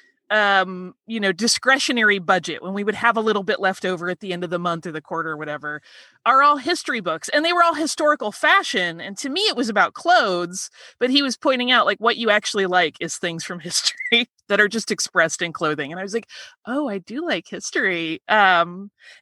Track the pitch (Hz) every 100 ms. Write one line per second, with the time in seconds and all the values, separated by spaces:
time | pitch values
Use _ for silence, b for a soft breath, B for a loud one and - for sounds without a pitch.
0 | B B - 214 202 190 185 180 180 -
1 | - 226 196 175 226 - 254 269 - 247
2 | 214 202 175 185 175 147 180 196 208 208
3 | 233 220 220 208 190 208 190 190 190 180
4 | 175 180 196 175 175 175 175 170 175 156
5 | - 165 160 151 151 147 147 147 b b
6 | b b 226 262 285 294 254 349 - 247
7 | 170 160 - 294 330 349 339 302 311 -
8 | 302 294 214 - 302 381 - 214 175 165
9 | 185 202 277 311 427 233 233 208 175 -
10 | 330 349 226 175 175 185 - B B _
11 | 247 277 277 - 302 254 247 247 185 202
12 | 220 226 226 208 - 208 190 180 165 -
13 | 170 - 180 165 - 180 175 - - -
14 | - 233 240 _ - 202 208 226 - 196
15 | - 185 165 - 170 - 160 151 139 175
16 | 196 220 - B B B - 269 285 202
17 | - 240 339 190 - 185 - - 208 170
18 | 165 160 - 214 196 175 170 180 202 B
19 | B B